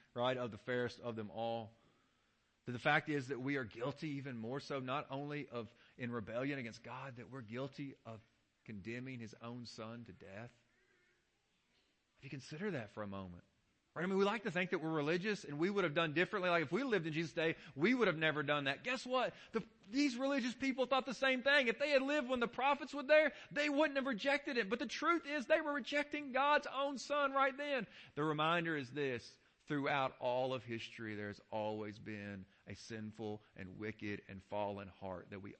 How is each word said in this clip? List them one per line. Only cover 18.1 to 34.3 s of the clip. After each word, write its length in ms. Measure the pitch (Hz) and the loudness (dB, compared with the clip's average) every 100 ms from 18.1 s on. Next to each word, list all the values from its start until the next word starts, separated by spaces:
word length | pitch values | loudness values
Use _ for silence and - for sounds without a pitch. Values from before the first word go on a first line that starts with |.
| 160 | 4
never 260 | 156 147 | 2 2
done 220 | 143 147 | 2 2
that. 200 | 139 135 | 2 -2
Guess 200 | 233 254 | -2 -4
what? 300 | 247 254 208 - - | 0 0 0 -2 -6
The, 100 | 226 - - 190 | -6 -6 -16 -4
these 260 | 254 294 233 | 2 2 2
religious 380 | 269 277 240 | 2 2 0
people 320 | - 269 269 247 | 0 0 2 2
thought 200 | 262 254 | 2 2
the 80 | |
same 280 | 220 262 262 | 0 2 4
thing. 240 | 269 294 240 | 4 6 4
If 120 | 226 | 2
they 120 | 294 | 4
had 120 | 277 | 4
lived 260 | 269 302 247 | 4 2 2
when 120 | 262 | 0
the 60 | 233 | 0
prophets 480 | - 269 285 302 | 2 2 2 0
were 80 | 277 | -4
there, 300 | 269 302 302 - - | 6 8 8 0 -8
they 180 | 285 294 | 0 2
wouldn't 280 | 285 311 277 | 4 4 4
have 100 | 262 | 0
rejected 500 | 208 277 277 277 247 | 0 2 0 0 0
it. 140 | 196 | 0
But 80 | 233 | 0
the 80 | 262 | -2
truth 360 | - 311 339 285 | 0 2 2 2
is 200 | 294 240 | -2 4
they 140 | 320 | 4
were 120 | 302 | 4
rejecting 600 | 285 220 285 285 294 294 | -2 0 -2 0 -4 -2
God's 360 | 247 285 294 - 262 | 2 6 6 4 -2
own 200 | 277 269 | -2 -2
son 340 | - 285 285 | -2 2 2
right 240 | 269 269 269 | 4 2 2
then. 300 | 294 269 196 - - | -2 -2 -2 -10 -12
The 80 | - | -2
reminder 540 | 156 151 156 170 165 151 | 0 4 4 4 2 0
is 140 | 127 | -2
this. 380 | 135 139 120 - - _ _ - | 0 0 0 -6 -20 _ _ -2
Throughout 440 | 147 139 147 131 - | 0 2 4 2 0
all 340 | 127 123 131 | 0 2 2
of 120 | 131 | -2
history, 500 | 110 113 - - 110 | -4 -6 -6 -8 -6
there 140 | 104 104 | -4 -6
has 120 | 101 - | -8 -6
always 440 | 110 107 107 107 107 | -2 -2 -2 -6 -8
been 480 | 110 107 101 98 95 _ - | -10 -8 -8 -10 -12 _ -14
a 60 | |
sinful 640 | 104 - 110 107 107 107 104 - - | -14 -10 -8 -8 -6 -6 -8 -10 -16
and 120 | 92 98 | -14 -8
wicked 420 | 107 107 104 101 | -8 -6 -6 -6
and 120 | - | -8